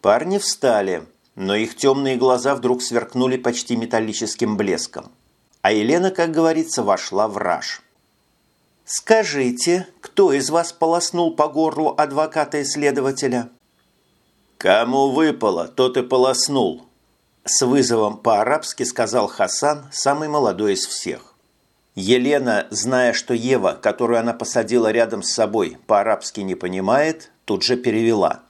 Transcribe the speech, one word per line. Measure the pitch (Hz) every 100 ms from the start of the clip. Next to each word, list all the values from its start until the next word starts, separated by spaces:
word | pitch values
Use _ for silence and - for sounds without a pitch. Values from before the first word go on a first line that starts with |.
Парни | 95 110 160 202
встали, | - - 135 110 98 87 78 _ _ -
но | 98
их | 101 113 -
темные | 139 135 135 127
глаза | 131 127 123 135
вдруг | 139 127
сверкнули | 123 117 117 123 127 127
почти | 123 120 - 117
металлическим | 113 113 110 104 107 - 110 104
блеском. | 101 85 - - - _ _ _ _ _
А | 98
Елена, | 107 110 165 190
как | 185 170
говорится, | 160 165 160 160 -
вошла | 104 95 - 95 107
в | 101
раж. | 90 82 - - _ _ _ _ _ _ _ _ _ _
"Скажите, | - - - 220 208 143 127 123 - 175 185 _
кто | - - 196
из | 139 139
вас | 160 165
полоснул | - 165 170 170 175 165
по | 165 151
горлу | 135 156 151 156 -
адвоката | 151 135 156 160 147 151
и |
следователя?" | 139 151 143 135 135 135 139 123 120 _ _ _ _ _ _ _ _ _ _ _
"Кому | 92 98 120 135 139
выпало, | 135 160 135 110 90 80
тот | - 127 131
и |
полоснул", | 123 127 127 127 - 143 101 76 - _ _ _ _ _
с | - -
вызовом | 127 135 127 117 107 110
по-арабски | 117 107 113 151 - -
сказал | 120 - 113 117 104
Хасан, | - 95 - 147 147 139
самый | - - 143 156
молодой | 147 123 92 104
из | 95 -
всех. | - - 73 - _ _ _ _ _ _
Елена, | - 95 127 123 143 131 104 92
зная, | 107 107 131 123
что | 113 -
Ева, | 120 117 127 95 76
которую | - 101 117 117
она | 117
посадила | 120 110 127 113 120 113
рядом | 110 117 107
с | 95
собой, | - 107 110 87 - _
по-арабски | 104 101 104 - -
не | 98
понимает, | 90 90 92 95 127 156 156 - _
тут | - 104
же | - 123
перевела. | 123 110 113 110 85 - _